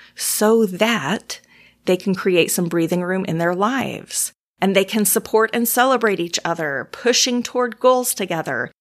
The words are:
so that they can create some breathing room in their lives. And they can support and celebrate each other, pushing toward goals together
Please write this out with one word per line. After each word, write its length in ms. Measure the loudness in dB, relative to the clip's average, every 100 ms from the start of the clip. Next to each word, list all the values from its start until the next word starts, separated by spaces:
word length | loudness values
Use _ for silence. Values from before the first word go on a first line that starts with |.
| -20 -8
so 500 | -6 0 4 4 4
that 760 | 0 -2 0 -2 -4 -6 -16 _ _ _ _ -2
they 100 | 0
can 180 | 0
create 380 | -2 2 2 2
some 160 | 0 -2
breathing 360 | 0 0 0
room 200 | -2 -2
in 140 | -2 -2
their 180 | 0 0
lives. 800 | 0 -2 -4 -8 -10 -6 -8 -10 _ _
And 160 | 0 2
they 80 |
can 220 | 2 0 0
support 440 | 0 0 2 2
and 120 | 0 0
celebrate 540 | 2 2 2 2 0
each 200 | -2 -4
other, 460 | -4 -4 -4 -4 -8
pushing 500 | -4 0 2 2 -2
toward 380 | -4 -2 -4 2
goals 340 | 4 4 2
together 560 | -4 -4 -4 -4 -4 -6 -10